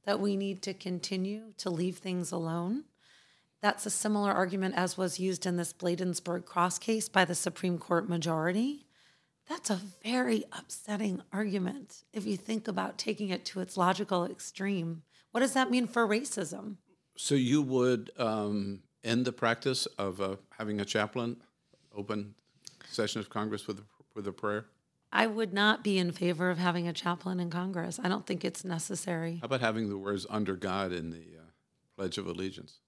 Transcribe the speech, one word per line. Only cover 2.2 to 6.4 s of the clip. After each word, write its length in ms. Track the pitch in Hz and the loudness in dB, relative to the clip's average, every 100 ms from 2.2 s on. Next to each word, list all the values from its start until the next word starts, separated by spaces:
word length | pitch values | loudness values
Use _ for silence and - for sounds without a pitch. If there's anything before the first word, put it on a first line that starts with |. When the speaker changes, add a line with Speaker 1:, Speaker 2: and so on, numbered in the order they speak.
| 170 | -2
Speaker 1:
alone. 520 | 170 165 170 175 254 - _ _ - _ _ _ _ | -2 -2 -2 -2 -4 -6 _ _ -20 _ _ _ _
That's 240 | 208 - | 0 2
a 40 | 208 | -4
similar 420 | - 214 208 202 | 0 2 2 4
argument 440 | 190 185 190 190 | 4 2 0 0
as 220 | 180 180 185 | 2 0 0
was 220 | 185 180 | -2 0
used 260 | 185 175 | -2 0
in 120 | 185 175 | 0 0
this 160 | 170 | -2
Bladensburg 720 | - 175 175 180 170 - 175 | -2 -2 0 0 -2 -2 -4